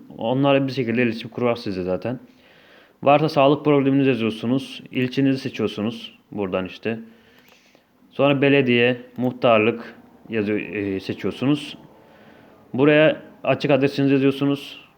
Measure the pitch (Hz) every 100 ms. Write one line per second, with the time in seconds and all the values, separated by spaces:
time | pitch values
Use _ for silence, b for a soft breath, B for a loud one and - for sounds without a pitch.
0 | - - 113 131 139 139 135 131 117 117
1 | 120 113 113 - 120 117 107 92 90 90
2 | 113 131 - b b b b b b b
3 | 123 143 156 143 139 147 147 143 135 139
4 | 135 117 113 110 117 135 135 - - -
5 | 127 135 139 135 123 - 104 104 110 117
6 | - - - 104 98 95 92 - 110 113
7 | - b b b b b b b b _
8 | _ - 139 139 139 139 127 120 120 123
9 | - - 127 123 127 110 110 113 - -
10 | - _ - 110 101 104 - 104 101 95
11 | - 101 - - 127 147 - - - B
12 | B B B B B B B 120 147 151
13 | 156 - - - 117 131 147 135 135 143
14 | 139 139 135 135 139 139 - - -